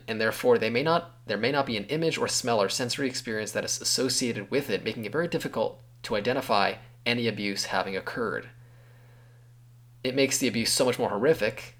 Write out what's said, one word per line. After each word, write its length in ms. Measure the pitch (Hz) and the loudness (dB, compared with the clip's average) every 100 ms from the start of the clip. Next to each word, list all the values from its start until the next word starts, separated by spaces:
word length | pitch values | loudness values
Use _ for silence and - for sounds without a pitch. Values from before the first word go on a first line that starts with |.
| - | -6
and 140 | 110 | 0
therefore 380 | 110 - 127 117 | 0 2 4 4
they 100 | 113 | 4
may 140 | 117 | 2
not, 320 | 156 170 - - - | 2 2 0 -12 -4
there 100 | 101 | 0
may 160 | 117 | 2
not 140 | 143 135 | 2 0
be 120 | 110 | -2
an 80 | 101 | -2
image 340 | 151 165 - | 0 0 0
or 80 | 117 | 0
smell 340 | - 127 113 | 0 2 2
or 80 | 98 | 2
sensory 380 | - 123 131 135 | 0 -2 -2 -2
experience 460 | 127 - 107 101 | -4 -6 -6 -4
that 120 | 107 - | -4 -2
is 160 | - | -2
associated 680 | - - 127 - 123 113 98 | -2 0 0 0 -2 -2 -2
with 180 | 131 139 | -2 0
it, 140 | 95 | -2
making 200 | 117 117 | -2 -6
it 80 | 104 | -4
very 160 | 151 170 | -2 -2
difficult 540 | 156 147 - 107 - - - | -2 -4 -2 -2 -4 -20 -14
to 120 | - 107 | -4 -2
identify 600 | 110 135 127 104 95 - - - 120 | 0 0 2 4 2 0 -12 -8 -2
any 200 | 120 117 | 0 0
abuse 380 | 104 101 98 - | -2 -2 -2 -2
having 320 | 95 95 95 | -2 -2 -4
occurred. 520 | - - 110 57 - - - - - - - - - - - - - - - - | -6 -4 -4 -4 -8 -18 -20 -20 -20 -20 -20 -20 -20 -20 -20 -20 -20 -20 -20 -8
It 100 | 131 | -2
makes 240 | 135 135 - | 2 2 2
the 100 | 127 | 0
abuse 240 | 113 110 | 0 0
so 140 | - 127 | 2 2
much 140 | 117 | 2
more 100 | 110 | 0
horrific 680 | 101 135 160 107 - - | 2 4 4 2 -2 -12